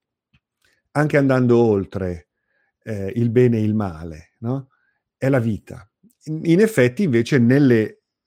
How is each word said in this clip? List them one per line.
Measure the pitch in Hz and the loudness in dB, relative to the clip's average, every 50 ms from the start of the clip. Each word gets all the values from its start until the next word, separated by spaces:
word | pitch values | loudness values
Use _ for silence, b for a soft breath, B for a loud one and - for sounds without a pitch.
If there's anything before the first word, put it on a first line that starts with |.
| _ _ _ _ _ _ _ _ _ _ _ _ _ _ _ _ _ _ | _ _ _ _ _ _ _ _ _ _ _ _ _ _ _ _ _ _
anche | - 143 151 151 147 147 | -4 -2 -2 0 2 2
andando | 139 135 131 127 127 120 120 117 | 2 2 2 2 2 4 4 4
oltre, | 117 113 104 98 95 - - 98 95 90 87 82 - _ _ _ _ _ _ _ _ _ _ _ | 4 2 2 0 -2 -4 -8 -8 -8 -8 -8 -10 -12 _ _ _ _ _ _ _ _ _ _ _
eh, | _ 113 110 101 98 95 - | _ -12 -12 -10 -10 -8 -4
il | 117 120 120 | -2 -2 0
bene | 110 123 123 120 117 113 | 2 2 2 4 2 0
e | 107 | -2
il | 107 107 | -2 -2
male, | 110 104 92 82 78 82 85 78 80 - _ _ _ | -2 -4 -6 -8 -10 -14 -16 -16 -18 -20 _ _ _
no? | 113 117 131 139 131 _ _ _ _ _ _ _ _ _ _ _ | -10 -10 -8 -10 -10 _ _ _ _ _ _ _ _ _ _ _
È | - 135 | -4 -2
la | 139 127 | -2 0
vita. | 113 117 104 - - - - - - _ _ _ _ _ _ _ _ 160 | -2 -2 -4 -6 -10 -14 -20 -20 -20 _ _ _ _ _ _ _ _ -12
In, | 156 160 170 | -10 -6 -2
in | 170 165 180 | 0 2 2
effetti, | 220 214 220 - 123 123 123 - 208 | 2 2 2 2 0 0 0 -2 -2
invece, | 165 120 117 117 - 156 135 | 0 0 0 0 0 0 2
nelle | 120 117 131 143 147 131 120 110 107 - - _ _ _ _ _ _ | 2 4 4 4 4 4 4 2 0 -2 -6 _ _ _ _ _ _